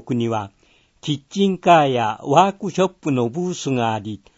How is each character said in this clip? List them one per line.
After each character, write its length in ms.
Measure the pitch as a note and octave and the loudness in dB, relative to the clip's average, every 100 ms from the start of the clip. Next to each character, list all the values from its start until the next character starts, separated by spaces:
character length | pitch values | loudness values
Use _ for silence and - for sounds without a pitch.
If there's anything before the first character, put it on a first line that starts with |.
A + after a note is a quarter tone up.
国 160 | - A#2+ | -4 -2
に 120 | A#2 | -2
は、 220 | A2 G2+ _ _ _ _ _ | -4 -6 _ _ _ _ _
キ 140 | - | -6
ッ 80 | C#3+ - | -6 -6
チ 180 | G3 G3 | -2 0
ン 120 | F#3 | 2
カ 220 | F3+ E3+ | 4 4
ー 100 | C#3 | 4
や 280 | B2 G#2+ A2 | 0 -2 -4
ワ 260 | C#3 D3 G3 | 0 4 4
ー 40 | |
ク 180 | G3 F#3+ | 0 -6
シ 100 | F#3 | -2
ョ 40 | F#3 | -2
ッ 40 | |
プ 220 | - D#3 | -2 -2
の 180 | B2+ A#2+ | 0 -2
ブ 220 | D3 F3+ | -4 -6
ー 20 | |
ス 160 | D#3+ C#3 | -6 -4
が 240 | B2+ A2+ | -2 -2
あ 60 | A2 | -2
り、 240 | G#2 G#2 _ | -6 -12 _